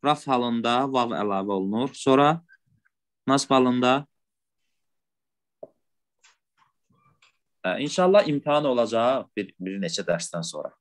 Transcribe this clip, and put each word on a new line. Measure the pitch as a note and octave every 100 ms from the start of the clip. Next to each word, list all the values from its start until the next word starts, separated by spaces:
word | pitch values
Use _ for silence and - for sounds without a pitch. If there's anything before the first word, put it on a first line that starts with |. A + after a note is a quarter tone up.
Raf | C#3 D3
halında | - C3 A#2+ A#2 A#2 A#2+ C3+
vav | C3 A#2+
əlavə | E2 G#2 G2 G2
olunur. | G2 F#2+ G#2+ C3+
Sonra | - - C3+ C#3+ E3 _ _ _ _ _ _ _ _ -
nasb | C3+ -
halında? | C3+ B2+ B2 B2 C3 D3 _ _ _ _ _ _ _ _ _ _ _ _ _ _ _ - _ _ _ _ _ _ _ _ _ _ _ _ _ _ _ _ _ _ _
Hə, | F#2 F#2
inşallah | C#3+ - F3+ G3+ F3+
imtahan | C#3+ D3+ D3 D3
olacaq | B2 A2+ A2+ A#2 C3 - -
bir, | F#2+ -
bir | F#2 G2
neçə | G2 F2+
dərsdən | F#2 E2+ - E2+ E2
sonra. | D#2 D2+ _